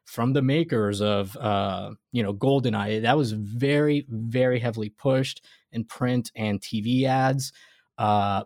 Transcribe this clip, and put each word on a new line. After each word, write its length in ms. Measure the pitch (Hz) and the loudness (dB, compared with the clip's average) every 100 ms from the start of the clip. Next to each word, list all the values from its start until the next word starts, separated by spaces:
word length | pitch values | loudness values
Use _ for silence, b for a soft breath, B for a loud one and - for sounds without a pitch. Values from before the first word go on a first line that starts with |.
from 280 | - - 123 | -12 -2 2
the 100 | 139 | 2
makers 580 | 131 156 160 120 104 101 | 2 2 0 0 0 2
of, 360 | 104 101 98 - | 2 0 -2 -4
uh, 560 | 110 101 98 95 101 107 _ | 0 0 0 -4 -8 -14 _
you 100 | 120 | -2
know, 120 | 101 | -2
GoldenEye. 680 | 101 131 139 123 107 101 110 | 0 2 2 0 -2 -2 -2
That 140 | 113 151 | 2 2
was 160 | 117 | 0
very, 720 | 107 101 117 139 147 151 143 135 | -2 -6 -2 0 2 2 0 -2
very 500 | 110 113 127 127 123 | -6 -2 0 2 2
heavily 320 | 120 113 107 | -2 -4 -8
pushed 540 | - 135 131 135 - b b b | -2 0 2 0 -6 b b b
in 140 | 117 | -8
print 480 | 110 - 123 127 113 | -8 -4 0 0 -2
and 260 | - 107 101 | -4 -2 -2
T 200 | - 110 | -4 -4
V 260 | 113 127 131 | 0 2 2
ads, 460 | 131 131 135 135 b b b b - | 2 2 0 -4 b b b b -2
uh, 460 | 107 104 101 98 | 2 2 2 -2